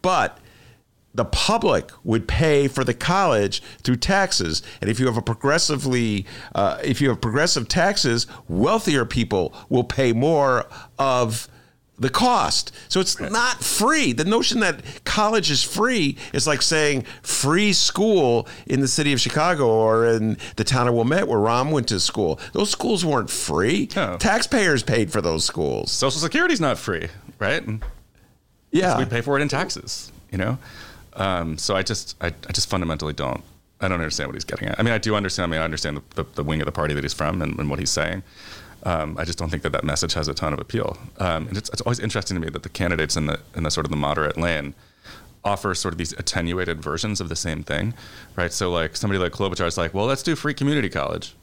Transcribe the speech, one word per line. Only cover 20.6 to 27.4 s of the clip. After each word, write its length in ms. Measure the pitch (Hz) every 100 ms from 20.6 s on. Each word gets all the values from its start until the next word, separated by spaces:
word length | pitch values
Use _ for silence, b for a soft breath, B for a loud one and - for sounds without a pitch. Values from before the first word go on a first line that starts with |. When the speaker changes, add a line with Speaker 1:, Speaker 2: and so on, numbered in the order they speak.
| 110
Speaker 1:
town 240 | 127 123
of 40 |
Wilmette 360 | 120 117 165 -
where 100 | 113
Rahm 320 | 107 120 139
went 160 | 151 117
to 140 | 101
school. 400 | - - 90 73 B
Those 180 | - 208
schools 360 | - 233 202 165
weren't 240 | 139 101
free. 580 | - - 78 104 185 - -
Speaker 2:
No. 220 | 123 90
Speaker 1:
Taxpayers 680 | 214 220 - 247 190 135
paid 260 | - 117 98
for 120 | 110
those 240 | 85 80 -
schools. 480 | - 76 55 50
Speaker 2:
Social 260 | - 135 151
Security's 400 | 160 302 349 277
not 180 | 151 117
free, 300 | - 85 - - -
right? 240 | -